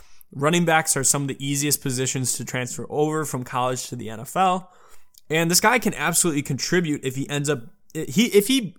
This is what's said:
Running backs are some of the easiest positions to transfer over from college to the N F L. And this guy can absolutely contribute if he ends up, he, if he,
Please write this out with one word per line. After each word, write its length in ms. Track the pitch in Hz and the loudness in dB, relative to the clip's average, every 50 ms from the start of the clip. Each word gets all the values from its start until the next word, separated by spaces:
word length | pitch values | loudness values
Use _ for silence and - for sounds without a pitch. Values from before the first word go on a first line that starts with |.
| - - - - - - - | -20 -18 -18 -18 -18 -14 -6
Running 320 | 131 139 151 170 175 175 | 0 2 2 4 4 4
backs 320 | 165 160 160 156 - - | 6 4 4 4 2 0
are 80 | 139 135 | 2 2
some 180 | - - 143 143 | 2 2 2 0
of 60 | 139 | -2
the 160 | 135 - 135 | -4 -4 -4
easiest 380 | 139 143 139 147 147 139 - - | -2 -2 0 2 0 0 0 0
positions 500 | 143 127 123 131 127 - 135 127 120 - | -2 -2 0 -2 -2 -2 -2 -2 -2 -2
to 100 | - 127 | -4 -6
transfer 400 | - - 127 127 120 - - 117 - | -6 -4 -4 -4 -4 -6 -8 -8 -6
over 360 | - 139 151 156 156 156 156 | 0 0 0 0 0 -2 -2
from 180 | - - 131 123 | -4 -4 -6 -6
college 440 | - - 127 123 127 131 127 - - | -4 -4 -2 0 0 -2 -4 -6 -8
to 80 | - | -10
the 120 | 123 107 107 | -8 -8 -8
N 120 | 110 107 | -10 -10
F 160 | 123 - - | -12 -4 0
L. 340 | 175 190 185 180 185 180 - - - - - - - - - - - - - | 2 2 4 2 0 -2 -8 -16 -20 -20 -20 -20 -20 -20 -20 -20 -20 -8 -2
And 220 | 151 160 170 165 | 0 2 2 4
this 100 | 175 175 | 2 4
guy 180 | - 214 - - | 4 4 4 4
can 140 | - 160 156 | 2 0 -2
absolutely 480 | - 143 160 170 - - 175 151 143 139 | 0 -2 0 2 2 2 2 0 0 -2
contribute 640 | - 147 120 - - - 180 175 156 147 135 - | -2 -4 -4 -2 0 2 2 2 2 -2 -2 -2
if 120 | 135 123 | -4 -4
he 120 | 131 139 - | -4 -6 -4
ends 220 | 143 143 147 151 | -4 -2 -2 -2
up, 120 | 147 135 - - - _ - - - | -2 -2 -4 -10 -16 _ -20 -12 -10
he, 340 | 156 156 - 131 180 - | -8 -8 0 2 2 2
if 200 | - - 202 196 | 6 6 4 4
he, 300 | - 269 269 233 156 - | 6 2 0 -2 -4 -8